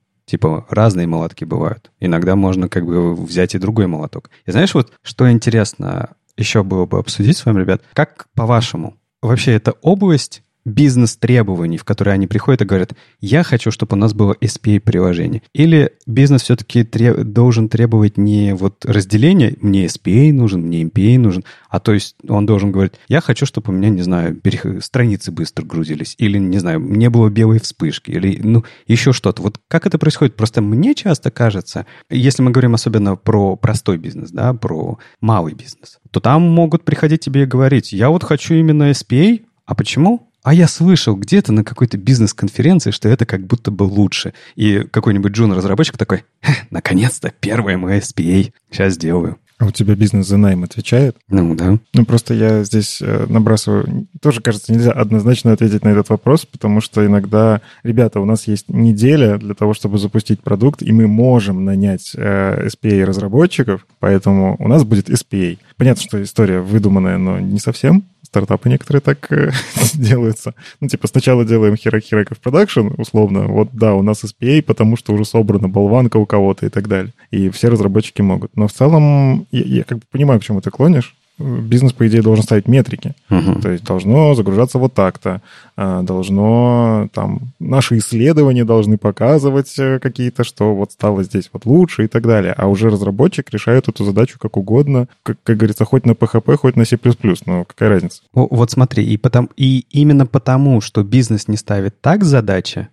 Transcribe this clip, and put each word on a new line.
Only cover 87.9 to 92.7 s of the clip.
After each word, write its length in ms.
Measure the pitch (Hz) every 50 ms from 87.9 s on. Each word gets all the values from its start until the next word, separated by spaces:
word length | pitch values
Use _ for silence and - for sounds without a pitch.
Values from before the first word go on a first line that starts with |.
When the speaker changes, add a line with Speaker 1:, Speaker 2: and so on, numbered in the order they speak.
| 120
Speaker 2:
исследования 720 | 113 - - 120 110 117 151 165 156 147 135 127 123 120
должны 320 | 110 113 110 107 104 107 104
показывать, 760 | - 107 98 - 110 123 151 151 139 139 135 139 135 - - -
э, 200 | 135 131 131 131
какие-то, 440 | - 135 - - 123 123 - - 117
что 300 | - - - 104 107 104
вот 180 | 98 101 - -
стало 300 | - - 104 104 98 92
здесь 260 | - - 98 87 -
вот 140 | - - -
лучше 400 | 117 139 175 180 165 - - 113
и 40 | 110
так 180 | - 120 110
далее. 260 | 117 113 104 92 90 -
А 120 | - 92
уже 240 | 98